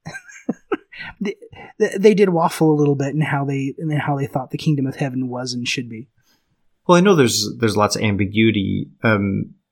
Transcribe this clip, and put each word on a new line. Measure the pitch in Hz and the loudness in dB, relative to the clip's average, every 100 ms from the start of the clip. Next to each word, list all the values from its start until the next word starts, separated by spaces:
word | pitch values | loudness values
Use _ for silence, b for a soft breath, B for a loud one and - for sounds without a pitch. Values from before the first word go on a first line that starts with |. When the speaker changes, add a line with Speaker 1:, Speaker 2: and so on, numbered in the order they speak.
| 160 | -18
Speaker 1:
<laughs> | - - - - - - 392 _ - - - | -18 -20 -14 -10 -10 -6 -8 _ -18 -16 -8
they, | 196 - - B B - | -8 -8 -16 B B -4
they, | 208 196 | -2 4
they | 208 202 | 4 6
did | 190 | 4
waffle | 165 170 - 160 | 4 0 2 4
a | 151 | 4
little | 147 139 | 2 2
bit | 139 | -2
in | 147 | -2
how | 143 143 139 | -2 -2 -2
they, | 139 135 - | -4 -4 -6
in | 160 | -4
how | 147 151 143 | -2 -2 -4
they | 139 | -4
thought | 139 127 | -6 -8
the | - | -4
kingdom | 165 143 131 | -2 0 -2
of | - | -4
heaven | 139 127 127 | -6 -4 -6
was | 123 127 | -6 -8
and | 123 123 | -6 -6
should | - 120 | -6 -8
be. | 110 - _ _ _ _ _ _ _ - | -14 -16 _ _ _ _ _ _ _ 2
Speaker 2:
Well, | 175 | 4
I | |
know | 202 170 | 6 4
there's, | 120 - 107 - | 4 2 -6 -2
there's | 113 101 | 0 2
lots | 104 - | 0 0
of | |
ambiguity, | 110 98 98 107 110 104 98 98 98 - | -2 0 -2 2 2 2 -2 -4 -6 -4
um, | 113 104 101 101 - - _ | 0 2 0 -4 -6 -14 _